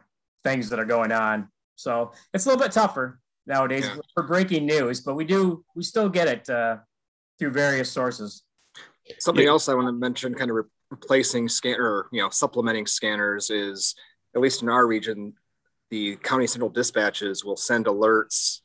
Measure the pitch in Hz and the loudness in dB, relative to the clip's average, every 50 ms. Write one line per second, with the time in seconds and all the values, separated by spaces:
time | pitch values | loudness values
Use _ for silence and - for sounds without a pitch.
0 | _ _ _ _ _ _ _ _ - 135 135 127 117 104 120 110 110 110 120 117 | _ _ _ _ _ _ _ _ -4 -2 -2 -2 -2 -4 -4 -2 0 2 2 2
1 | 113 110 113 113 110 110 107 107 98 - _ _ _ _ _ - - 135 120 117 | 2 2 2 2 2 2 0 -2 -4 -8 _ _ _ _ _ -10 -6 -4 -2 -2
2 | 120 117 - - - _ - 196 - 269 262 254 269 214 - 220 214 196 - 135 | -2 -4 -8 -18 -10 _ -4 -2 2 2 2 2 2 2 2 2 2 2 0 -2
3 | 127 127 127 _ _ _ _ _ _ - 135 135 135 123 131 135 131 107 101 104 | -6 -6 -8 _ _ _ _ _ _ -2 0 0 2 2 0 -2 -2 -4 -6 -8
4 | - _ - 175 156 139 170 185 190 185 180 156 147 147 156 151 135 120 127 123 | -12 _ -4 -4 -2 2 2 2 2 2 0 0 2 2 2 2 2 0 -2 -4
5 | - 143 139 151 160 156 190 196 190 180 170 165 - _ - 170 175 - - 226 | -6 -6 -4 -4 0 2 2 4 4 2 0 -2 -8 _ -10 -10 -6 -2 0 0
6 | 214 196 180 180 170 151 123 107 - - 123 120 117 117 113 110 - _ _ _ | 2 2 2 2 2 2 0 -2 -4 -4 -2 0 0 0 -2 -4 -8 _ _ _
7 | _ _ _ _ _ _ _ - 143 143 123 143 143 143 139 135 127 - - 135 | _ _ _ _ _ _ _ -6 -4 -2 0 2 2 2 2 0 -2 -4 -2 -2
8 | 127 123 117 - 107 104 - - _ _ _ _ _ _ - - - - _ _ | -2 -2 -4 -6 -10 -12 -14 -16 _ _ _ _ _ _ -20 -20 -20 -20 _ _
9 | _ - - - - - - - 139 147 147 156 - 147 135 127 127 123 120 120 | _ -16 -10 -4 -2 2 4 6 6 6 6 4 4 2 0 2 0 0 -2 -2
10 | 123 127 123 - - 127 120 - 131 120 113 110 107 - _ _ _ - - - | -2 -4 -4 -4 -6 -6 -4 -4 -4 -2 -2 -2 -4 -4 _ _ _ -20 -20 -8
11 | - - 135 135 123 - - 120 117 113 - - - 123 123 104 123 113 104 98 | -2 2 2 2 2 2 0 0 0 0 -2 -2 -2 -2 -2 0 0 0 0 -2
12 | 92 - 120 113 98 95 - - - - - 120 117 117 113 110 104 - - - | -4 -4 -2 -2 -2 0 0 0 -2 0 0 0 0 0 0 -2 -2 -2 -2 -2
13 | - 107 107 104 104 104 104 101 98 - 110 104 101 98 98 98 - - - - | -2 -2 0 0 0 -2 -2 -2 -2 -2 -2 -2 -2 -4 -4 -2 -2 -2 -2 -4
14 | - _ _ _ _ _ - 120 131 135 127 - 120 117 117 127 123 117 113 107 | -12 _ _ _ _ _ -2 0 2 2 0 0 0 2 4 4 4 4 2 0
15 | 104 113 110 101 101 104 107 _ _ _ _ _ _ _ _ _ _ - 113 110 | -2 -4 -8 -8 -8 -12 -14 _ _ _ _ _ _ _ _ _ _ -8 -6 -4
16 | 104 104 101 95 - - 131 131 123 113 - 120 120 107 - 123 127 - - 113 | -4 -4 -6 -6 -4 -2 0 0 0 0 0 -2 -4 -2 0 -2 -2 0 0 0
17 | 104 101 - - 104 101 98 - - 101 98 - - - 120 117 110 113 101 101 | 0 0 0 -2 -6 -6 -6 -6 -6 -6 -6 -4 -2 0 0 0 2 0 2 2
18 | 107 110 110 110 107 - - - - - - - | 4 4 4 4 2 0 -2 -2 -2 -2 -4 -6